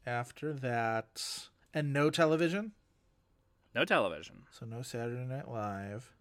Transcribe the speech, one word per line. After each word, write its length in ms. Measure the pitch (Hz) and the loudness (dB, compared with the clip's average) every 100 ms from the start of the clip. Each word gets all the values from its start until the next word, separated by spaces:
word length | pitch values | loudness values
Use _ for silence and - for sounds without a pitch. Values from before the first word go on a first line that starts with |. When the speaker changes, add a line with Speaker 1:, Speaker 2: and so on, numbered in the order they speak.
| - | -4
Speaker 1:
After 460 | 120 123 - 151 | -4 -4 -6 -6
that, 960 | 143 127 120 113 113 - - - - - _ _ | -2 0 2 2 0 -4 -10 -8 -8 -12 _ _
and 200 | 156 147 | -2 0
no 180 | 143 147 | 4 4
television? 640 | 156 160 160 170 190 220 - _ _ _ _ _ _ _ _ _ | 6 4 6 4 0 -6 -12 _ _ _ _ _ _ _ _ _
Speaker 2:
No 100 | 113 | 0
television. 580 | 160 175 101 78 85 92 - | 4 4 4 -2 -10 -18 -20
Speaker 1:
So 160 | - 117 | -16 -12
no 160 | 113 | -10
Saturday 420 | 131 120 120 123 | -8 -6 -4 -6
Night 240 | 127 131 - | -6 -8 -6
Live. 640 | 113 104 98 101 104 127 _ | -6 -6 -6 -8 -10 -12 _